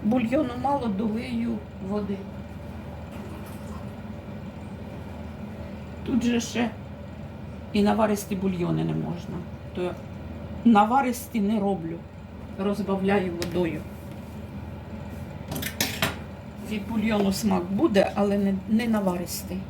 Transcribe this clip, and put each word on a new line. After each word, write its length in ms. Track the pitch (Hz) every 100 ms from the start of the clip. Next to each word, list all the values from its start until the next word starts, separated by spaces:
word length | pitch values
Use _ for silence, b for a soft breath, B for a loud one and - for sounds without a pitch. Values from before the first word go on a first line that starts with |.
| 220
Бульйону 400 | 254 226 269 254 240
мало, 240 | 269 285 240
долию 720 | 190 226 220 254 240 233 214 - - 190
води. 280 | 208 196 196 196 - - - - - - - - - - - - - - - - - - - - 202 - - - - - - - - 220 - - - - - - - -
Тут 160 | 247
же 180 | 240 240
ще 300 | - 220 233 - - - - - - - - - -
і 100 | 208
наваристі 540 | 202 208 214 208 - 196
бульйони 480 | 190 180 170 160
не 100 | 165
можна. 420 | 160 156 175 - 175 - - -
То 80 | -
я 120 | 180 - - - - - - -
наваристі 760 | 233 208 214 247 254 233 - 233
не 200 | 202 220
роблю, 380 | 196 185 165 165 - - - - - -
розбавляю 720 | 196 202 196 190 190 202 185
водою. 480 | 170 175 175 175 151 - - - - - - - - - - - - - - - - - - - - - - - - - - - - -
Від 180 | 214 196
бульйону 440 | 226 214 208 196
смак 320 | 190 214 185
буде, 480 | 180 196 320 196 -
але 240 | - 202 202
не, 160 | 196 190 190
не 200 | 220 240
наваристий. 680 | 214 190 180 175 - - 185 190